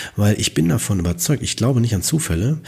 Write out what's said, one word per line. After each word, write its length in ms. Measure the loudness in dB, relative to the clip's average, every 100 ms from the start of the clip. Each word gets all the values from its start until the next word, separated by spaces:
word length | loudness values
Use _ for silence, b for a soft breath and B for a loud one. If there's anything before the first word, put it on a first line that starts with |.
| B 0
Weil 240 | 2 2
ich 140 | 0
bin 160 | 0 2
davon 300 | 0 0 0
überzeugt, 420 | 0 0 0 -2
ich 160 | -2 0
glaube 240 | 0 2
nicht 140 | 2 0
an 80 |
Zufälle. 560 | 0 -2 0 0 0 -2